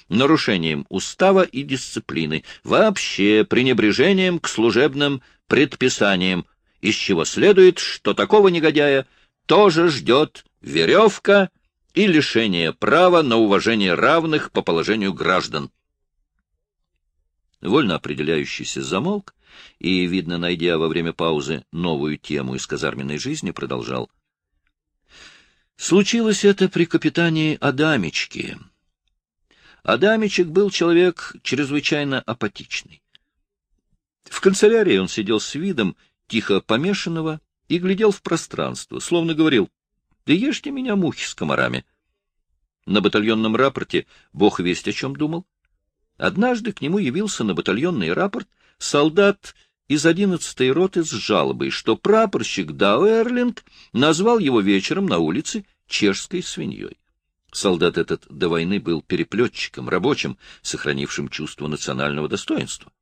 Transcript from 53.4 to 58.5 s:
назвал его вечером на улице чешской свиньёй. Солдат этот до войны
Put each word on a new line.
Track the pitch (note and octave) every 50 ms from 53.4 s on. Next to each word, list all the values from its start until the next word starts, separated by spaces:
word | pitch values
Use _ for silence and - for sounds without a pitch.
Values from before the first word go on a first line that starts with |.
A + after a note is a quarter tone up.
| B3 B3 - - _ _ _ _ - _
назвал | - A#2+ C#3 D#3 D#3+ E3 G3 A#3 A#3+ A3+
его | F3+ C3+ B2 A2
вечером | F#2+ G2+ G2+ G2 G2 - D#3 G3 G3
на | E3+ G2+ E2
улице | E2 D#2 F2+ C3+ - - - G#3+ G3 _ _ _ _ -
чешской | - - G#2+ G2+ G2 - - - - F3+
свиньёй. | F3 - - F3 D3 - A1+ G1+ G1+ G1+ - _ _ _ _ _ _ _ _ _ _ _
Солдат | - - - G2+ F2+ D#2+ F2+ E2+ - E2+
этот | D#2+ - D#2+ - _ -
до | C#2 C#2+ F#2
войны | E2+